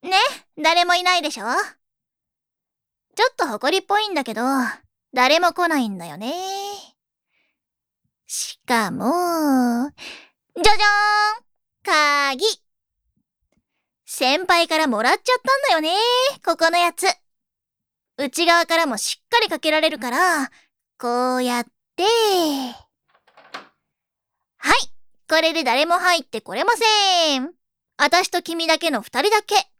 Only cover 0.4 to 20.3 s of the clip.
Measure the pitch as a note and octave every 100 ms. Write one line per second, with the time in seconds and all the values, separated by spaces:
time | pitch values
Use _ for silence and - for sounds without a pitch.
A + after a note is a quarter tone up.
0.4 | _ - D#4 E4+ F4 F4 F4+ F4+ D4+ -
1.4 | G#3+ C#4+ G#4 - _ _ _ _ _ _
2.4 | _ _ _ _ _ _ _ - A#4+ -
3.4 | F4 G#3+ C4+ F#4 F#4+ G4+ G#4+ E4+ B3 G#3+
4.4 | B3 C4+ A#3 - _ _ _ - B3+ D#4
5.4 | F4 E4+ F4 D#4 A#3 F#3+ E3+ D3+ A3 E4+
6.4 | F#4+ G4 G4+ G4+ - _ _ _ _ _
7.4 | _ _ _ _ _ _ _ _ _ -
8.4 | - - - A#3+ G#3 E3+ A3+ E4+ F4+ E4+
9.4 | D4+ C4 B3 A#3 C#4 - - - - _
10.4 | _ - E4+ - G#4 G#4 G#4 G#4 G#4 A4
11.4 | _ _ _ _ - D#4+ D4 C#4+ C#4+ C4
12.4 | G4+ - _ _ _ _ _ _ _ _
13.4 | _ _ _ _ _ _ - - B3+ D4
14.4 | F4+ F4 E4+ D#4+ D#4 G#3+ A#3 F#4 - B4+
15.4 | - C#5 C#5 E4 D#4 F#4 A#4 B4 C5 -
16.4 | - E4+ E4 E4+ F4 E4+ F4+ - _ _
17.4 | _ _ _ _ _ _ _ - C#4 -
18.4 | E4+ E4+ E4 E4 D#4+ G#3+ - - _ A#4
19.4 | A4 D#4 D#4+ D#4 D#4+ D4+ B3 B3 F#4